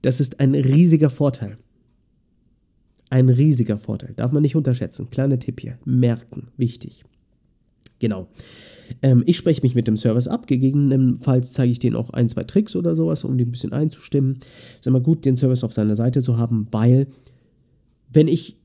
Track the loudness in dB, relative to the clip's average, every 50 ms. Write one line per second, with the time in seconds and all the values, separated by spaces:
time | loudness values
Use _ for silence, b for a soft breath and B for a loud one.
0 | 0 0 0 0 -2 -4 -2 0 0 2 2 2 2 2 4 4 6 6 6 4
1 | 4 0 0 0 -2 -2 -2 -4 -10 -12 -12 -18 _ _ _ _ _ _ _ _
2 | _ _ _ _ _ _ _ _ _ _ _ _ _ _ _ _ _ _ _ _
3 | _ _ 2 4 4 4 4 4 4 4 4 2 0 0 -2 -6 -4 -8 -8 -8
4 | -8 -12 -8 -4 -4 0 0 2 0 2 0 0 0 0 -2 -2 -4 -8 -8 -10
5 | -12 -8 -4 -2 0 0 -2 -2 -4 -8 -12 -10 -12 -14 -14 -12 -6 -2 0 2
6 | 2 2 0 -2 -8 _ -18 -18 -18 -16 _ -4 -4 -4 -4 -8 -18 -20 -20 _
7 | _ _ _ _ _ _ _ _ _ _ _ _ _ _ _ _ _ -20 _ _
8 | -4 -4 -4 -4 -8 -14 B B B B B B B B B B B B B B
9 | 2 4 4 6 4 4 0 2 2 0 0 2 0 0 0 0 0 0 -2 0
10 | 0 0 0 0 -2 -2 -4 -6 -2 -2 -2 0 0 2 2 2 2 2 2 2
11 | 2 2 0 0 0 0 2 2 0 -2 -2 0 0 0 0 0 -2 -2 -2 -2
12 | -6 -6 -2 -2 -2 0 -2 -6 -8 -2 -2 -2 -2 -2 -4 -4 -2 -2 -2 -2
13 | -2 -2 -2 -4 -4 -4 -2 -2 -2 -2 -4 -6 -8 -6 -4 -4 -4 -4 -4 -8
14 | -10 -4 -2 -2 0 -2 -4 -6 B B B B B B B B -2 0 0 2
15 | 2 0 0 0 0 -2 0 2 2 0 0 0 -2 -4 -4 -2 -2 0 0 0
16 | 0 0 0 0 -2 0 -2 -2 -2 -2 -2 -4 -4 -4 -2 0 2 4 4 4
17 | 2 -2 b b b b b b b b b b _ _ _ _ _ _ _ _
18 | _ _ 2 2 4 4 0 -2 -4 -12 -20 _